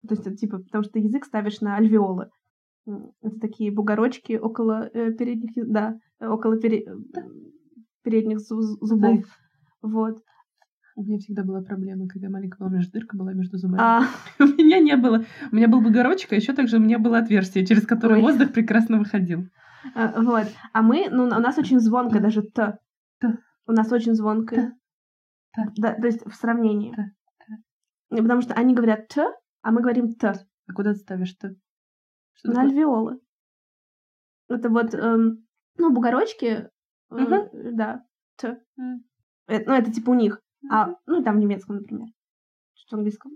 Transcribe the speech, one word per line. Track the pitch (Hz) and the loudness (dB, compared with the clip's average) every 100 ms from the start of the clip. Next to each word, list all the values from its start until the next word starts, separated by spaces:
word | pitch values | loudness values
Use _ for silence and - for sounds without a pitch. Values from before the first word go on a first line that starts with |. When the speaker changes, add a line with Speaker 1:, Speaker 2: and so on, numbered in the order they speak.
| - | -6
Speaker 1:
То | |
есть | 208 190 | -6 -6
это | 202 | -8
типа, | 214 190 | -8 -8
потому | 185 214 | -6 -6
что | 208 220 | -4 -2
язык | 214 269 | -2 -4
ставишь | - 214 208 208 | -4 -6 -6 -6
на | 208 202 | -4 2
альвеолы. | 220 220 196 185 185 _ _ _ _ _ - | 4 4 2 -4 -10 _ _ _ _ _ -16
М, | 202 - _ | -14 -16 _
это | 220 220 | -12 -8
такие | 214 - 208 | -10 -6 -4
бугорочки | 208 208 214 240 254 - | -2 -2 0 0 -2 -8
около, | 220 226 226 226 220 226 | -6 -4 -4 -2 -4 -6
э, | 233 226 | -6 -6
передних | 226 247 226 226 247 | -4 -6 -6 -6 -8
яз-, | 226 | -2
да, | 214 214 226 _ _ | -2 -2 -8 _ _
э, | 226 | -8
около | 226 220 220 | -2 0 0
пере-, | 233 220 - | 0 -2 -4
э, | - - | -16 -16
Speaker 2:
Да. | 349 - - - _ _ - _ _ | -16 -16 -20 -20 _ _ -20 _ _
Speaker 1:
передних | 240 220 220 214 | -2 0 0 -6
зу-, | 214 220 | -6 -6
зу-, | 214 214 | -4 -4
зубов. | 214 220 208 226 | -2 2 4 4
Speaker 2:
Да. | - _ _ _ _ _ 220 | 0 _ _ _ _ _ -6
Speaker 1:
Вот. | 220 220 220 _ _ _ _ _ _ _ - | -4 -4 -6 _ _ _ _ _ _ _ -12
Speaker 2:
У | |
меня | 202 208 | -6 -6
всегда | 202 202 | -6 -6
была | 190 190 | -6 -6
проблема, | 190 190 190 190 185 | -8 -8 -8 -8 -10
когда | 190 196 | -10 -10
я | |
маленькая | 190 190 185 | -10 -10 -8
была, | 190 | -4
у | |
меня | 185 | -4
же | 180 | -4
дырка | 220 226 202 | -8 -10 -10
была | 190 | -8
между | 190 185 185 | -6 -6 -4
зубами. | 180 185 | -2 2
Speaker 1:
А. | 226 233 254 - | 4 4 0 -4
Speaker 2:
<laughs> | - - | -20 2
У | |
меня | 285 311 311 370 | 4 6 6 8
не | 302 277 | 4 4
было. | 247 226 226 - 285 | 2 0 -2 -14 -2
У | 214 | 4
меня | 233 | 6
был | 254 | 6
бугорочек, | 226 220 247 381 - | 6 4 4 0 0
а | 208 | -2
ещё | 220 | 0
также | 269 240 226 | 0 2 4
у | |
меня | 220 233 | 4 4
было | 226 233 | 4 2
отверстие, | 226 208 185 190 185 | 4 2 2 -2 4
через | 226 220 | 4 4
которое | 226 226 220 | 0 4 6
Speaker 1:
Ой. | |
Speaker 2:
воздух | 233 262 262 | 6 4 4
прекрасно | 233 226 220 226 220 | 2 2 2 2 0
выходил. | 208 202 180 170 180 _ - - 269 | 0 -2 -2 -4 -6 _ -20 -20 -12
Speaker 1:
А, | 226 226 226 | -4 -4 0
вот. | 233 226 214 - - | 0 0 -2 -10 -4
А | 220 | 2
мы, | 220 294 403 | 4 4 2
ну, | 254 | 0
у | 247 | 2
нас | 220 240 311 | 2 0 -2
очень | - 254 | 2 4
звонко | 220 247 247 214 | 4 2 0 2
даже | 208 214 | 2 0
"т". | 208 - 208 - _ _ _ _ | -4 -4 -4 -4 _ _ _ _
Speaker 2:
"Т". | 240 233 _ _ - | -4 -4 _ _ 0
Speaker 1:
У | |
нас | 226 220 | 0 2
очень | 247 226 | 0 0
звонко. | 220 214 220 220 233 | 0 0 -2 -2 -2
Speaker 2:
"Т". | 226 - _ _ _ _ _ _ _ - | -4 -8 _ _ _ _ _ _ _ -8
"Т". | 208 - | -6 -2
Speaker 1:
Да, | 220 | -4
то | - 240 | 0 -2
есть | 233 | -2
в | - | -8
сравнении. | - 226 233 220 208 208 | -8 -4 0 0 0 -4
Speaker 2:
"Т". | 233 202 _ _ _ | -8 -10 _ _ _
"Т". | _ 220 _ _ _ _ _ | _ -20 _ _ _ _ _
Speaker 1:
Ну, | 226 | 0
потому | 226 240 | 2 2
что | 240 | 0
они | 226 247 | 0 2
говорят | 247 226 214 220 | 4 2 0 -4
"т", | 294 370 - _ _ | -2 -2 -4 _ _
а | 226 | -2
мы | 226 | 0
говорим | 240 240 233 | 2 0 -2
"т". | - 214 190 _ _ - | -2 -4 -4 _ _ -14
Speaker 2:
А | |
куда | 185 208 | -4 -4
ты | 208 | -4
ставишь | - 185 185 | -8 -8 -8
"т"? | - 190 190 _ _ _ _ _ _ _ | -8 -16 -16 _ _ _ _ _ _ _
Что | _ - | _ -4
Speaker 1:
На | |
Speaker 2:
такое? | 240 269 | 2 2
Speaker 1:
альвеолы. | 277 311 226 226 262 _ _ _ _ _ _ _ _ _ _ _ _ _ | 2 0 0 -4 -8 _ _ _ _ _ _ _ _ _ _ _ _ _
Это | 240 233 | -6 0
вот, | 226 226 | 0 0
Speaker 2:
Мгм. | 226 | -2
Speaker 1:
эм, | 233 226 226 226 _ _ _ - | 0 2 2 -2 _ _ _ -2
ну, | 330 | 2
бугорочки, | 233 240 247 440 - 233 | 2 2 0 -2 -4 -4
э, | 220 - _ _ _ _ | -4 -8 _ _ _ _
Speaker 2:
Мгм. | 240 262 381 415 - 240 226 | -4 0 0 -2 -12 -8 -6
Speaker 1:
да, | 214 254 _ _ _ - | -6 -8 _ _ _ -12
"т". | 233 247 _ - | -10 -10 _ -14
Speaker 2:
М. | 254 247 _ _ _ _ - | -12 -12 _ _ _ _ -6
Speaker 1:
Э, | 220 220 | -6 0
ну, | |
это | 262 220 | 0 0
типа | 226 233 | -4 0
у | |
них. | 247 214 - _ _ 277 | 2 2 -2 _ _ -4
А, | 220 214 | -2 -2
Speaker 2:
Мгм. | - - | -6 -4
Speaker 1:
ну, | 339 | -2
там | 233 208 | 2 2
в | |
немецком, | 208 196 - 202 | 0 -2 -8 -12
например. | 202 214 226 _ _ _ _ _ _ | -10 -14 -14 _ _ _ _ _ _
Что | _ _ 214 | _ _ -6
в | |
английском? | 208 214 269 | -6 -6 -20